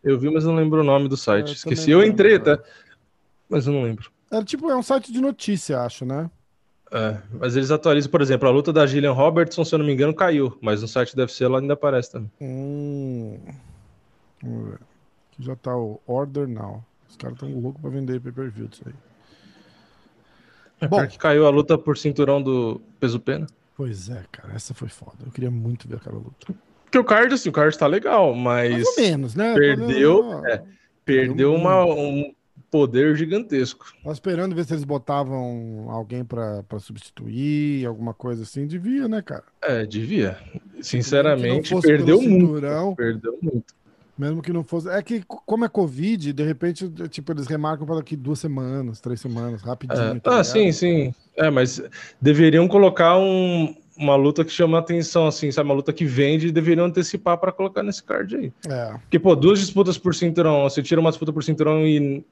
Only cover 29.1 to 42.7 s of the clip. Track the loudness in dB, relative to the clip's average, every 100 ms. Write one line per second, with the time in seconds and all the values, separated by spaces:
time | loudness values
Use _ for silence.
29.1 | 0 -4 -4 0 4 4 2 0 4 6
30.1 | 6 2 -4 -4 -4 -6 _ _ _ 0
31.1 | 0 0 2 2 2 4 4 4 0 -2
32.1 | -4 -6 -10 _ _ _ 2 4 4 4
33.1 | 2 0 -4 -2 -2 -2 -6 -20 _ -12
34.1 | -8 -6 -4 -4 -4 -4 -6 -4 -6 -4
35.1 | -4 -4 -6 -8 -8 -10 -12 -10 -10 -8
36.1 | -10 -8 -8 -6 -8 -10 -14 -14 -18 -20
37.1 | -16 -10 -6 -2 -2 -2 -2 -4 -6 -10
38.1 | -8 -8 -8 -8 -10 -8 -6 -4 -4 -2
39.1 | -4 -6 -14 _ _ -4 -2 -2 -6 -4
40.1 | -2 -2 -4 -14 -20 -18 -16 -6 -4 0
41.1 | 2 4 2 0 -2 0 2 4 4 6
42.1 | 6 6 6 6 2 -4